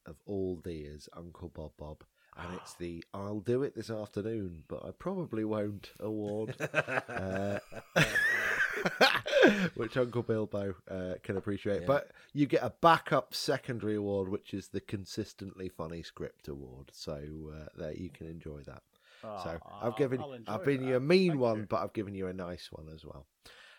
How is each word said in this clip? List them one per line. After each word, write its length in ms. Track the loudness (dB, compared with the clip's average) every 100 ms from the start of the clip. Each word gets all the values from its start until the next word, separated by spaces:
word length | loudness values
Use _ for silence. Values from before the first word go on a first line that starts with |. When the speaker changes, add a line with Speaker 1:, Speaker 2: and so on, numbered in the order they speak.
| -18
Speaker 1:
of 80 | -14 -6
all 300 | -2 0 -2
dears, 520 | -6 -8 -8 -12 -16 -16
Uncle 340 | -14 -12 -14
Bob 240 | -10 -12 -10
Bob. 260 | -12 -12 -18 _ _ -12
And 200 | -10 -10
it's 180 | -12
Speaker 2:
<gasps> 60 | -10
Speaker 1:
the 240 | -8 -8 -10
"I'll 260 | -8 -4 -4
do 200 | 0 2
it 140 | 0 -4
this 160 | -6
afternoon, 720 | -6 -4 -4 -2 -2 -4 -8 -10
but 160 | -10
I 60 | -8
probably 540 | -8 -6 -4 -4 -2 0
won't" 460 | 0 0 -4 -10 -8
award, 560 | -4 -2 -2 -2 -2 -4
Speaker 2:
<laughs> 140 | -2
Speaker 1:
uh, 880 | 0 0 -2 -4 -6 -2 -2 -2 -4 -6 -14 0 4
<laughs> 1800 | 4 4 2 2 2 2 0 0 0 6 6 6 4 8 8 8 2 0
which 200 | -2 2
Uncle 260 | 0 0
Bilbo, 500 | 0 0 0 -2 -2 -4 -8
uh, 240 | -6 -4 -6
can 160 | -2 -2
appreciate. 440 | 0 -2 2 0
Speaker 2:
Yeah. 60 | 4
Speaker 1:
But 220 | 2 2 -14 -6
you 140 | 2 4
get 160 | 4
a 100 | 2 6
backup 540 | 8 8 6 2 2 -4
secondary 580 | 0 -2 -2 -2 0 2
award, 340 | 2 2 2
which 260 | -2 -4 -8
is 140 | -4
the 120 | -6
consistently 880 | -4 -6 -4 -6 -6 -6 -12 -8 -8
funny 320 | -6 -6 -6
script 460 | -10 -8 -10 -10 -10
award. 420 | -8 -10 -14 -18
So, 260 | -14 -8 -6 -6 -10 -10 -10
uh, 120 | -12 -8
there 160 | -6
you 160 | -6 -8
can 160 | -10 -12
enjoy 360 | -10 -10 -12 -12
that. 160 | -16 _ _ _ -16
So 80 | -10 -6 -6 -6
Speaker 3:
Aw, 240 | -8 -4 -2
Speaker 1:
I've 80 | 2
given, 240 | 2 0
Speaker 3:
I'll 140 | -4
enjoy 180 | -10 -6
Speaker 1:
I've 120 | 0 2
been 160 | 2
Speaker 3:
that. 60 | 4
Speaker 1:
you 60 | 2
a 20 |
mean 300 | 6 6 8
Speaker 3:
Thank 100 | 4
Speaker 1:
one, 160 | 4 2
Speaker 3:
you. 60 | 0
Speaker 1:
but 120 | 0
I've 100 | 0
given 200 | -2 -4 -2
you 100 | -4
a 60 |
nice 360 | -4 -6 -8 -10
one 160 | -14 -14
as 120 | -14 -14
well. 220 | -16 -16 _ -20 -20 -20